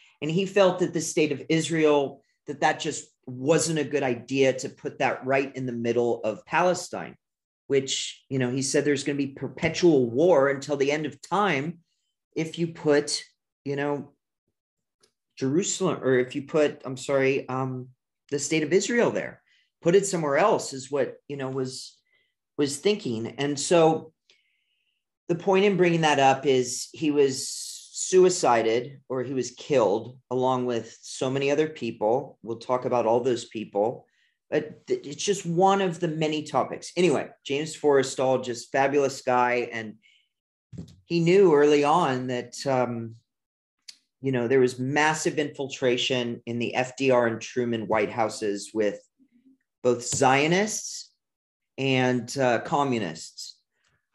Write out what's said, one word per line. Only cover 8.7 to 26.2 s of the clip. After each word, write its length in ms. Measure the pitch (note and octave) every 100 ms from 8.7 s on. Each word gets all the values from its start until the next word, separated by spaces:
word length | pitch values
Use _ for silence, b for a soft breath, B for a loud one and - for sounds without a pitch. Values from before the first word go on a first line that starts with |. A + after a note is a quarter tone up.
| D3
there's 200 | C#3 C3+
gonna 140 | - C#3+
be 100 | C#3
perpetual 840 | - C3+ - E3 D#3+ F3 D3 A#2+
war 400 | A#2+ F3 D3+ C#3
until 260 | C#3 C#3+ C#3
the 160 | C#3
end 140 | D3+ C#3+
of 160 | -
time 580 | - F#3 G#3 C#3+ D3+ - _ _ _ _ _ -
if 240 | D#3+ E3
you 80 | E3+
put, 560 | - D3+ C#3+ D3 - - _ _ _
you 140 | C#3 C#3+
know, 340 | D3 C#3+ - _ _ _ _ _ _ _ _ _ _ _ _ -
Jerusalem, 680 | C3+ D3+ G3+ - F#3 -
or 160 | C3 B2+
if 160 | B2+ D3
you 60 |
put, 400 | C#3 D#3+ D3 -
I'm 140 | B2 C3
sorry, 500 | - C#3 C3+ C3+ C3
um, 400 | C3 C3 B2+ B2+ _ _ _ -
the 100 | D3
state 240 | - D#3+
of 100 | D3+
Israel 360 | F#3 G#3 A#3+ F3
there, 320 | G2+ B1+ - _ _ _ _
put 140 | E3+ G3
it 100 | -
somewhere 320 | F3 D3+ C#3
else 360 | G#3 D3+ -
is 180 | C3+ C3
what, 240 | C#3 A#2+ - -
you 100 | C#3+
know, 120 | C3
was, 480 | C3+ B2+ - - - _ _ _ _ _ -
was 200 | C#3+ -
thinking. 500 | G3 G#3 C3+ A2+ A#2 -
And 220 | C#3+ C#3+
so 540 | - F3 D#3+ D#3 - _ _ _ _ _ _ _ _ _ _ _ -
the 80 | E3+
point 300 | G3 F#3+ G3+
in 100 | F3+
bringing 260 | F3 E3+
that 180 | D#3+
up 260 | C#3+